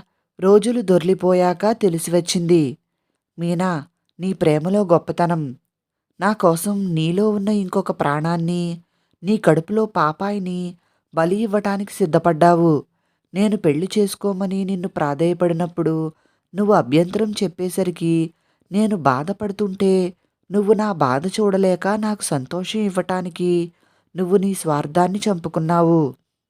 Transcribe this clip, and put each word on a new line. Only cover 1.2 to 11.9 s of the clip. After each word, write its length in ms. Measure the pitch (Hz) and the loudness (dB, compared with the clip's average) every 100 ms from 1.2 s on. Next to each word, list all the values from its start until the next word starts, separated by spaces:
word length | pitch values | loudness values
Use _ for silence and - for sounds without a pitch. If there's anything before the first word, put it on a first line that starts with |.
| 180 180 180 175 208 | 2 4 2 2 -2
తెలిసివచ్చింది. 1080 | 226 196 165 170 170 170 185 170 175 139 139 _ _ _ _ _ - | 2 0 0 0 0 0 -2 2 4 2 -4 _ _ _ _ _ -8
మీనా, 340 | 170 170 185 160 135 _ _ - | -4 -2 -2 -4 -8 _ _ -8
నీ 140 | 185 | -8
ప్రేమలో 480 | 190 160 151 170 208 | 0 2 2 2 0
గొప్పతనం. 600 | 185 165 - 160 170 170 143 123 _ _ _ _ _ - | 4 2 2 -2 0 0 -4 -10 _ _ _ _ _ -4
నా 140 | 185 | -2
కోసం 420 | 214 185 165 202 202 190 | 2 2 2 -2 -4 -2
నీలో 360 | 160 160 180 214 | 0 0 0 0
ఉన్న 200 | 208 202 | 0 -2
ఇంకొక 420 | 208 185 196 185 | -2 -2 -4 -4
ప్రాణాన్ని, 920 | 170 151 147 160 170 170 175 170 170 _ _ _ _ | -2 -2 0 -2 -2 -2 -2 -4 -8 _ _ _ _
నీ 140 | 170 214 | -2 2
కడుపులో 480 | 196 156 160 214 220 | 4 2 2 -2 0
పాపాయిని 920 | 185 151 156 196 208 185 180 180 180 _ _ _ | 0 -2 -2 -6 -4 -6 -6 -8 -12 _ _ _
బలి 220 | 160 165 202 | -2 0 0
ఇవ్వటానికి 580 | 226 208 202 196 202 | 0 -2 -2 -4 -6